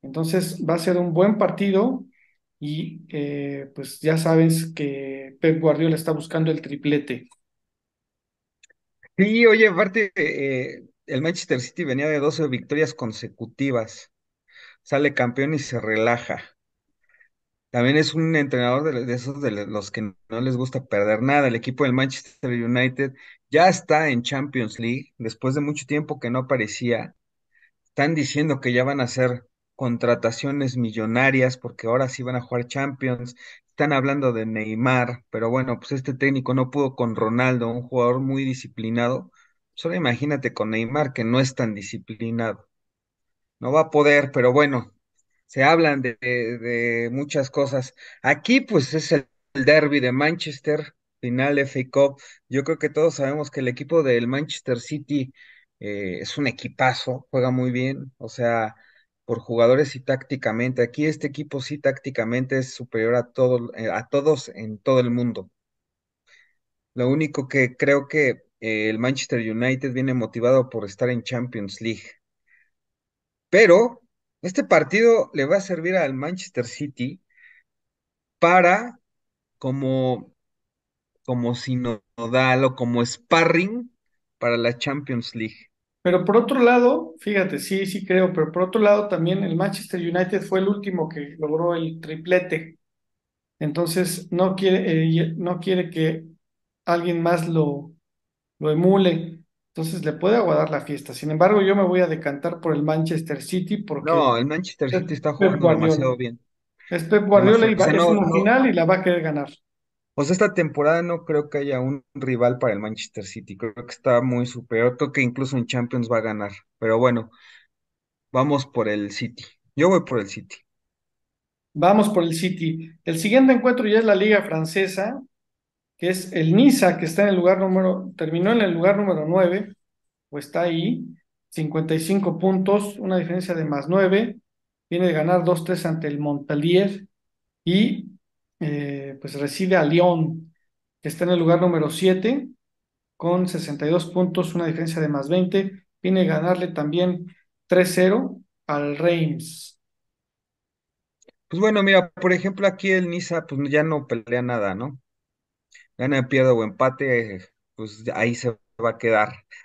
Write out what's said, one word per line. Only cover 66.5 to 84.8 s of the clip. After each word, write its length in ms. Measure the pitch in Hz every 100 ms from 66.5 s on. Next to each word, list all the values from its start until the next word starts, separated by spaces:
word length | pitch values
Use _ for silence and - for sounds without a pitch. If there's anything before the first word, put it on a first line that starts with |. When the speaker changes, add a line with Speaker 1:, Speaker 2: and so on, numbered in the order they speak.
| _ _ _ _
Speaker 2:
Lo 140 | 123 123
único 400 | 143 156 151 131
que 280 | 139 131 127
creo 320 | 139 143 139
que, 340 | 156 139 104 _ _
eh, 280 | 110 110 107
el 80 | 110
Manchester 420 | 123 135 - 123 110
United 420 | 110 123 131 139
viene 220 | 127 131
motivado 540 | 127 110 120 120 131 127
por 140 | 113
estar 240 | 101 - 123
en 120 | 120
Champions 580 | 117 123 123 120 101 -
League. 240 | 113 107 - - _ _ _ _ _ _ _ _ _ _ _ _ _
Pero 520 | 185 214 180 240 - _ _ _ _
este 220 | 180 185
partido 680 | 190 165 147 190 233 226 -
le 100 | 151
va 120 | 139 196
a 40 |
servir 360 | 190 170 170 185
al 180 | 147
Manchester 520 | 131 147 185 - - 120
City 540 | - 147 - 127 175 _ _ - _ _ _ _ _ _ _ _ _
para 600 | 170 180 175 196 240 - _ _ _ _ _ _
como, 760 | 131 135 131 131 131 117 - _ _ _ _ _ _ _ _ _
como 300 | - 123 120
sinodal 1080 | 120 - 123 123 110 _ - 117 127 131 127
o 100 | 131
como 300 | 131 120 120
sparring 840 | 120 - _ 165 165 165 190 233 247 _ _ _ _ _
para 180 | 120 120
la 200 | 117
Champions 560 | 123